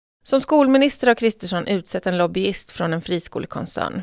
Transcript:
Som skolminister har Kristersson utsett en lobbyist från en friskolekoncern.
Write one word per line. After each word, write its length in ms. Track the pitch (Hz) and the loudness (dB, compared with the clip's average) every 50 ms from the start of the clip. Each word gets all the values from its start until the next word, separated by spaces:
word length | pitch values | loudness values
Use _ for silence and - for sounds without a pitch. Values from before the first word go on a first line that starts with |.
| _ _ _ _ - | _ _ _ _ -4
Som 160 | - 269 269 | 0 0 0
skolminister 640 | - - 311 302 277 262 269 269 277 285 - - 254 | 2 4 4 6 6 6 6 6 4 4 2 2 2
har 80 | 247 233 | 2 2
Kristersson 520 | - 226 226 - - - 175 185 175 - | 4 2 -2 -2 -2 -6 -4 -4 -4 -2
utsett 400 | - 202 180 - - - 185 - | -2 -2 -4 -4 -4 -6 -4 -2
en 100 | 190 180 | -2 0
lobbyist 540 | 175 175 170 170 185 190 196 185 - - - | 0 0 0 0 -2 -2 -2 -2 -4 -8 -8
från 220 | - - 175 165 165 | -6 -4 -4 -2 -4
en 80 | 170 | -4
friskolekoncern. 1000 | - - 180 165 - - - - 123 - - - - - - - - - - - | -4 -4 -4 -4 -4 -6 -8 -8 -8 -8 -8 -10 -8 -8 -6 -6 -6 -6 -6 -8